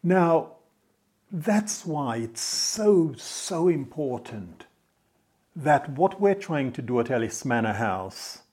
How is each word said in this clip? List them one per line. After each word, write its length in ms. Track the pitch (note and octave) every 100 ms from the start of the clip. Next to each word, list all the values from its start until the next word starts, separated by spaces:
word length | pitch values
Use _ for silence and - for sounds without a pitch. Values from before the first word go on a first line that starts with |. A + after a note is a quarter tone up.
Now, 500 | F3 F#3 F3 E3 - - _ _ _ _ _ _ _
that's 560 | F3+ D3+ G#3 G#3 - F3
why 320 | D3+ C3+ A#2
it's 240 | A#2 -
so, 720 | - - - A3 G#3+ G3 D#3+ B2
so 520 | - - - E3+ F3
important 960 | D#3 A2+ - C#3+ A#2+ - A2+ F2+ E2 - _ _ _ _ _ _ _ _ -
that 320 | C#3+ C#3+ -
what 320 | C3+ F#3 -
we're 140 | G3+
trying 380 | G3 - D#3 C3
to 100 | A#2
do 180 | A#2 B2
at 100 | A#2
Ellis 340 | B2+ A2+ - C3+
Manor 260 | A#2+ A2+
House 680 | G2+ A2+ F#2 F#2+ - - - _